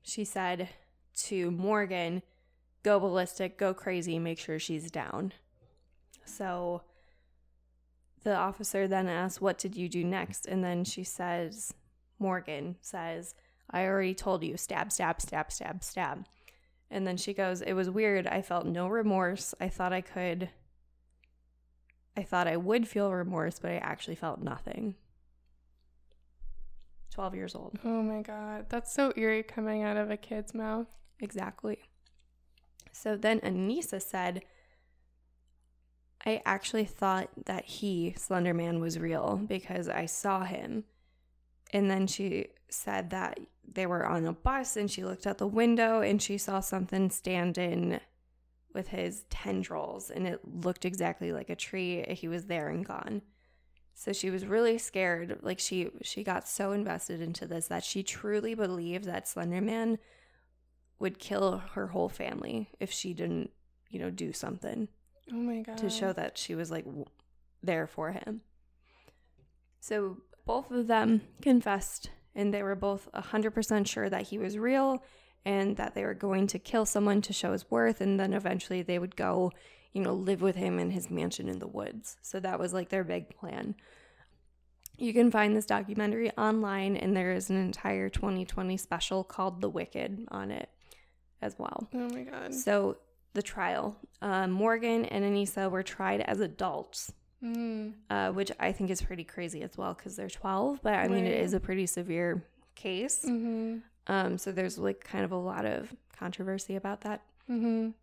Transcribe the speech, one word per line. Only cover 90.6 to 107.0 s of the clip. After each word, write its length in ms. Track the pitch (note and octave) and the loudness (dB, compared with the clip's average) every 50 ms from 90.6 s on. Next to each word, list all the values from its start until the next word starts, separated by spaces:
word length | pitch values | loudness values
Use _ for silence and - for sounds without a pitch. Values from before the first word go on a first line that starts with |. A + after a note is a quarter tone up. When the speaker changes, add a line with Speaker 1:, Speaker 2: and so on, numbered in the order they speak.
| - - _ _ - - - - - _ _ _ _ _ _ _ | -8 -10 _ _ -20 -20 -20 -20 -20 _ _ _ _ _ _ _
Speaker 1:
as 160 | - G#3 - | -8 -8 -6
well. 300 | - - - - - A3+ - - | -6 -8 -6 -4 -6 -6 -6 -6
Speaker 2:
Oh 160 | B3 A#3+ A#3+ | -4 -4 -4
my 140 | A#3+ B3+ B3+ | -6 -6 -8
God. 300 | C4+ C4+ C4 - - C4+ | -10 -10 -10 -8 -6 -6
Speaker 1:
So 440 | C4 B3+ G#3+ G#3 G#3 G3 G3 - - _ _ _ _ _ _ _ | -2 2 4 4 4 4 2 0 -2 _ _ _ _ _ _ _
the 80 | G3+ | -4
trial, 560 | G#3+ - - G#3+ F#3 F3 F3+ - - G#3 G#3 - - - _ - | -4 -4 -4 -2 0 0 0 0 -2 -2 -4 -8 -16 -20 _ -6
uh, 240 | G3+ G3+ F#3+ F#3+ F#3+ | -2 0 0 2 2
Morgan 580 | F#3 F#3 F#3+ G#3 A3+ A3+ A3+ A#3 A#3 A3+ A#3 A#3 | 2 2 4 4 4 4 4 4 2 2 2 2
and 180 | - - G3+ G3+ | 2 0 0 2
Anissa 480 | G3+ G3+ G3+ G3+ G3 - G3+ G3 F#3+ | 2 4 2 2 0 0 -2 0 0
were 120 | F3+ F#3+ F#3+ | 0 0 -2
tried 360 | - - - F#3+ F#3+ G3 G3+ | -4 -4 -2 0 2 2 2
as 200 | A3 - G#3 G3 | 2 0 2 2
adults, 720 | G#3+ E3 D#3 - F#3+ F#3 D3 - - - - - - - - - _ _ _ _ | 0 0 0 -2 -2 -2 -2 -4 -8 -8 -10 -10 -10 -10 -12 -18 _ _ _ _
Speaker 2:
Mm. 520 | B3+ A#3 A#3 A#3 A#3 A3+ A3 A3 G#3+ G#3+ A3 G#3 - _ | -6 -6 -4 -2 -2 -2 -4 -4 -6 -8 -10 -14 -8 _
Speaker 1:
uh, 240 | G#3 - - F#3+ F#3 | -2 0 0 0 0
which 180 | F#3+ G3 G3 - - | 0 -2 -2 -2 0
I 140 | - F3+ F#3+ | 0 0 2
think 160 | - G3+ F#3 | 0 0 0
is 120 | F#3+ F3+ | 0 0
pretty 220 | - - F#3 F3 E3 | 0 -2 -2 -4 -10
crazy 380 | - - - F3+ E3 - D3+ | -10 -8 -6 -6 -6 -6 -6
as 160 | - F#3 - | -8 -8 -6
well 180 | - F#3+ F#3 F3+ | -6 -4 -4 -6
'cause 220 | - - G3 F#3+ | -6 -10 -12 -10
they're 120 | - G3 F#3 | -8 -8 -8
twelve, 520 | - - - F#3+ F#3+ F#3+ A3 C#4 C#4+ C4+ - | -8 -6 -4 0 2 2 2 2 0 0 2
but, 120 | A3 G#3 | 2 4
I 120 | F#3+ F#3+ | 4 4
mean, 180 | F#3 F#3+ G3 F#3 | 4 4 4 4
it 60 | F#3 | 4
Speaker 2:
Right. 120 | - - F3+ | 4 4 2
Speaker 1:
is 100 | F3+ F#3 | 2 2
a 60 | F#3 | 0
pretty 240 | - - F#3+ F#3+ F#3+ | 0 0 0 0 0
severe 600 | E3+ - F3+ F3 F3+ E3 E3+ F3 F3 - E3+ E3 - _ _ _ _ _ | 0 0 -2 -2 -2 0 0 2 2 0 0 -2 -6 _ _ _ _ _
case. 480 | - - G#3 F#3 F#3 A#3 C#4+ - - - | -8 -6 -4 -2 -2 0 0 0 -2 0
Speaker 2:
Mm-hmm. 540 | C4+ A#3+ A#3 A3+ A#3 A3+ A3 A3+ A3+ A3+ A3+ A3+ - _ _ _ | 0 0 0 0 0 0 0 -2 -2 -4 -6 -8 -12 _ _ _
Speaker 1:
Um, 300 | - G3 F#3+ F#3 F3+ F3+ | 2 2 2 4 2 0
so 140 | F3+ - G3 | -2 -2 -2
there's, 260 | F#3 F#3 F#3 F3+ - | 0 0 0 -2 -2
like, 220 | - G3+ G3 G3 - | -2 -2 -2 -2 -2
kind 220 | - - - G3+ G3 | -8 -6 -2 -2 0
of 80 | F3+ | 0
a 60 | F#3+ | 0
lot 280 | F3+ F3+ F#3 F#3+ F3+ G#3+ | -2 -2 -2 -2 -2 -2
of 300 | - - - - A3+ B3 - _ _ | 0 -2 -2 -4 -8 -12 -16 _ _
controversy 640 | - - F#3 F3+ F#3 - F#3 F#3+ F#3+ G3 - - F#3+ | -14 -8 -8 -8 -6 -4 -4 -4 -4 -4 -4 -4 -6
about 260 | F#3+ G3 G3 G3+ - | -4 -4 -4 -6 -6